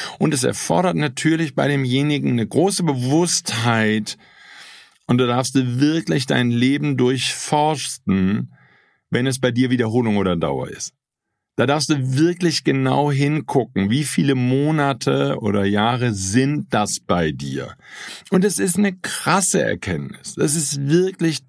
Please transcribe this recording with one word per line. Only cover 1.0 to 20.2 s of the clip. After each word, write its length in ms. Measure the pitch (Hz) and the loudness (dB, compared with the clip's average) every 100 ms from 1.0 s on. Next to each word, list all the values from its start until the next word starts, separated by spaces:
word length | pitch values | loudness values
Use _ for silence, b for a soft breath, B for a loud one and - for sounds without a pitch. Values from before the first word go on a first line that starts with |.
| 147 135 156 160 160 127 | -2 -2 0 0 0 -2
bei 120 | 139 | 0
demjenigen 640 | 143 131 127 147 147 139 | 0 0 0 0 0 0
eine 140 | 123 107 | 0 0
große 380 | 123 180 190 | 2 2 2
Bewusstheit. 1300 | 170 135 123 147 175 - - 113 117 113 107 110 107 - B B B B B B B B - | 0 0 2 2 2 0 -2 -2 0 2 2 0 -2 -10 B B B B B B B B 0
Und 100 | 123 | 2
da 100 | 127 | 2
darfst 280 | 120 131 139 | 0 0 0
du 240 | 127 123 | 0 2
wirklich 460 | 147 160 160 156 127 | 2 2 0 -2 0
dein 260 | 135 123 | 0 2
Leben 460 | 120 127 143 147 131 | 2 2 2 0 0
durchforsten, 1600 | 127 131 - - - 151 151 151 - - - 95 92 107 123 b b b b b b | 0 0 -2 -6 -2 0 2 -2 -6 -8 -2 0 0 -2 -6 b b b b b b
wenn 180 | 117 131 | -2 -2
es 120 | 131 | 0
bei 120 | 131 | 0
dir 180 | 117 127 | 2 2
Wiederholung 480 | 123 113 113 113 101 | 2 0 0 2 2
oder 180 | 92 87 | 0 0
Dauer 340 | 80 67 65 | -2 -4 -6
ist. 240 | - - - _ _ _ _ _ - | -10 -14 -16 _ _ _ _ _ -2
Da 80 | 120 | 0
darfst 240 | 147 151 | 2 0
du 280 | 147 131 131 | -2 0 2
wirklich 460 | 165 175 175 151 | 2 2 0 0
genau 480 | - 135 131 135 147 | 0 0 2 2 2
hingucken, 800 | 139 139 151 - 143 117 - 98 | 2 0 0 0 0 0 0 0
wie 160 | 127 143 | 0 0
viele 300 | - 143 135 | 0 2 2
Monate 1000 | 123 131 147 156 139 135 - 135 139 143 | 2 2 2 2 0 -2 0 0 0 -2
oder 240 | 107 101 98 | -2 0 2
Jahre 480 | 101 110 123 123 | 2 2 0 -2
sind 600 | 104 95 110 135 147 - | -2 0 2 2 0 -2
das 260 | 113 104 - | -2 -2 -4
bei 300 | - 87 82 | -2 0 0
dir. 440 | 67 69 67 62 - B B B B B | -2 -6 -8 -8 -14 B B B B B
Und 160 | 185 202 | 2 2
es 120 | 180 | 0
ist 200 | 196 175 | -2 0
eine 160 | 202 | 0
krasse 680 | 185 - - - 180 190 - | -2 -8 -6 0 2 2 0
Erkenntnis. 760 | 60 90 - 80 69 - | 0 -2 -4 -6 -6 -12